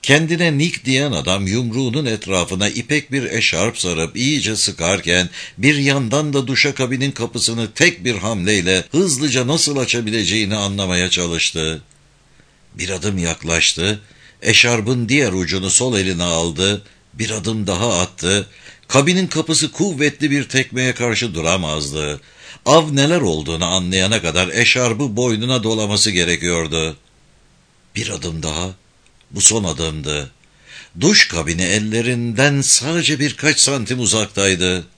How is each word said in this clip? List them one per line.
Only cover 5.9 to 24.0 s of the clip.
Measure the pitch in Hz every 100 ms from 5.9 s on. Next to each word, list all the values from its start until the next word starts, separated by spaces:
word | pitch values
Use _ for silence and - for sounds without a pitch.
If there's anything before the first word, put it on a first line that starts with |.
| 139 123 135 151
da | 139 127
duşakabinin | 131 147 139 139 127 139
kapısını | 135 113 120 - 117 110
tek | - 175 170
bir | 127
hamleyle | 104 98 110 90 107 87 92 85
hızlıca | 147 190 127 147 127 123
nasıl | 160 151 143
açabileceğini | 123 120 110 113 90 107 104 107
anlamaya | 101 98 95 90 90
çalıştı. | - 87 82 - 85 80 78 - _ _ _ _ _ _ _ _
Bir | - 87
adım | 92 92 98
yaklaştı, | 85 80 85 82 - - 90 107 - - - _
eşarbın | - 113 120 120 107 127 113
diğer | 139 127
ucunu | 92 85 95 92
sol | - 123 110
eline | 95 90
aldı, | 87 82 85 78 95 104 - _ _
bir | - 107
adım | 107 95 110 101
daha | 90 117 90
attı. | 90 - 85 101 - - - - _
Kabinin | 131 143 185 180
kapısı | 160 156 160 -
kuvvetli | - 196 151 147 139 151
bir | 143 123
tekmeye | 131 127 123 127
karşı | 120 120 110 120
duramazdı. | 82 80 92 82 78 71 76 76 73 - - - - -
Av | 151 156 139
neler | 139 175
olduğunu | 117 78 76 80
anlayana | 85 95 90 92